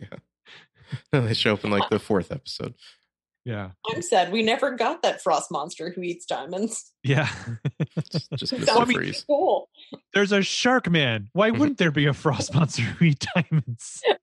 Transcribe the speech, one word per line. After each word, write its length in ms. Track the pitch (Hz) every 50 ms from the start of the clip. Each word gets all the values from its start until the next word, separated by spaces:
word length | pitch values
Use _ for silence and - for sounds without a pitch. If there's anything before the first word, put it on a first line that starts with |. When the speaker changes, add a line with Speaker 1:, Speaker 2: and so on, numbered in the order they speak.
Speaker 1:
yeah. 160 | - - - - - _ _ _ _ - - -
<laughs> 540 | - _ _ _ _ - - 120 - _ -
No, 80 | 143 120 107
they 60 | 113
show 200 | - - 117 104
up 100 | 98 -
in, 40 | 107
like, 200 | 104 98 98 -
the 100 | 110 101
fourth 320 | - - 110 95 85 -
episode. 420 | - 143 - - - - - - 120 _ - - - _ _ _ _ _ _ _ _ _ -
Speaker 2:
Yeah. 280 | 123 113 104 98 92 95 _ - 214
Speaker 3:
I'm 120 | 226 208 170
sad 280 | - 233 190 180 175
we 120 | 190 226 220
never 280 | 220 233 - - 277 254
got 260 | 233 226 247 320 -
that 180 | - 202 - -
frost 280 | - 190 170 156 - -
monster 380 | 170 143 143 170 - - 160 175
who 120 | 175 190 180
eats 220 | 175 170 175 - -
diamonds. 680 | 165 120 135 156 180 190 214 226 - - - _ _ _ -
Speaker 2:
Yeah. 240 | 131 139 156 147 110 - - - - 117 - - 143
<laughs> 420 | - - 151 - - 165 - -
Speaker 1:
Just, 180 | - 160 - - - 127
just 160 | - - -
Speaker 3:
It 60 | 247
Speaker 1:
Mister 160 | - - 220
Speaker 3:
sounds 160 | 233 233 247 240
Speaker 1:
Freeze. 300 | - - - - - -
Speaker 3:
cool. 420 | - 294 277 359 330 214 - - - _ - - - - - _ _ -
Speaker 2:
There's 180 | 196 202 190
a 120 | 202 202 185
shark 440 | - - - - 247 262 254 - 175
man. 400 | 170 160 143 123 113 110 101 104 -
Why 160 | 170 208 226
Speaker 1:
Mm-hmm. 100 | 226 240
Speaker 2:
wouldn't 180 | 294 294 269 -
there 100 | 185 165
be 140 | 139 151 143
a 80 | 147 139
frost 400 | - - 160 123 101 - - -
<laughs> 20 |
monster 280 | 147 165 - - - 117
who 220 | 101 - - 170
eat 200 | 165 143 - - - -
diamonds? 680 | 180 - - 160 156 - - 117 - - - - - - 494 - -